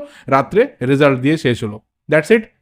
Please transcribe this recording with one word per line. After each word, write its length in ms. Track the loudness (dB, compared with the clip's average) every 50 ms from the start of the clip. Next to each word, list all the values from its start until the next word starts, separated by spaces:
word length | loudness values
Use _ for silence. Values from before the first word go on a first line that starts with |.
| -6 -10 -18 -20 -4
রাত্রে 340 | -2 0 0 0 0 0 0 0 0 -4 _
রেজাল্ট 380 | -2 -2 2 2 2 2 2 0
দিয়ে 180 | 0 -2 -2
শেষ 260 | 0 0 -2 -2 -2 -6
হলো। 160 | -10 -10 -14 -18 _ _ _ _ -2
That's 180 | -2 0 2 2 2
it, 80 | 2 2 -4 _ _